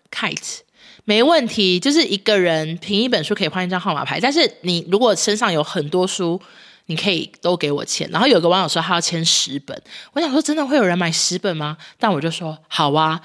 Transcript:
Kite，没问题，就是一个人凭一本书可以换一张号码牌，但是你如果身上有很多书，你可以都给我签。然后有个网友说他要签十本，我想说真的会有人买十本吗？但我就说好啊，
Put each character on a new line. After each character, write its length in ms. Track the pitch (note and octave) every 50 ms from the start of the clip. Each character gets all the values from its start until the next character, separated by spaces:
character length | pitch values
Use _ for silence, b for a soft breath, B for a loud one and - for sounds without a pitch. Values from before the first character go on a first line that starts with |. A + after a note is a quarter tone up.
| _ -
Kite， 480 | - - A3+ F3+ - - - - - - _ B B B B B B B B
没 180 | - G#3 A3 B3
问 240 | D4+ E4+ D#4 B3
题， 320 | A3 - A3 G3 F#3 F3+ F3+
就 120 | - C#4
是 120 | C#4+ E4 C#4+
一 120 | - -
个 200 | G3 - A3 G#3+
人 400 | G3 F3+ E3+ D#3+ D#3 D#3 D#3 E3
凭 220 | F3 - - G3+ G3+
一 80 | A#3+
本 160 | C4 A#3+ F3 D3+
书 100 | - G#3
可 100 | G3+ G3
以 40 |
换 180 | D3+ D3+ F#3 F3+
一 40 | F3+
张 100 | F#3 F3+
号 160 | F3 G3 D#3+
码 80 | C#3 C#3+
牌， 160 | C#3 C3+ E3+
但 120 | G3 C4
是 260 | C#4+ E4+ D4 - - -
你 240 | - F3+ F3 E3+ - E3+
如 80 | F#3+ G#3
果 160 | B3 A#3 G3
身 200 | - - G#3+ G#3
上 160 | G#3+ A#3+ G#3
有 120 | E3+ D3+ D3+
很 260 | - - F#3 D3 D3
多 160 | D#3+ F3+ F3+
书， 340 | F#3 - - F3+ E3+ E3+ F#3+ B B B B B B B B B
你 80 | B D#3+
可 140 | D#3+ - G3+
以 220 | F3+ D#3 - - - -
都 140 | - E3+ F3+
给 140 | E3+ - C#3+
我 120 | C#3+ C#3+ -
签。 240 | - - - D#3 -
然 100 | - D#3+
后 60 | A#3
有 120 | C#4+ A#3+ E3+
个 80 | E3
网 140 | E3+ F3 F#3+
友 60 | F3+
说 120 | D#3 - E3+
他 120 | E3 F3 F3+
要 80 | E3+
签 220 | E3+ - E3+ D#3+ E3
十 340 | D#3+ - - - - C3+ C#3+
本， 220 | - - C3 - - B B B B B B
我 80 | C#4+
想 80 | E4+ D4
说 80 | B3+ D4+
真 140 | - - D4+
的 120 | D#4 -
会 80 | - D4
有 80 | C#4+ G#3+
人 120 | F3+ F3
买 160 | F3+ F3 E3
十 280 | D#3+ - - - F3 F3+
本 160 | - G3 E3+
吗？ 220 | D#3 D3+ D3 D#3 B B B B
但 140 | B - A3
我 80 | F#3 C#3
就 100 | C#3+ E3
说 260 | D#3+ - F3 D#3 D#3+ - _
好 240 | - - - D#3 C#3+
啊， 280 | C#3+ D#3 D#3+ D#3 D#3+ D#3+ B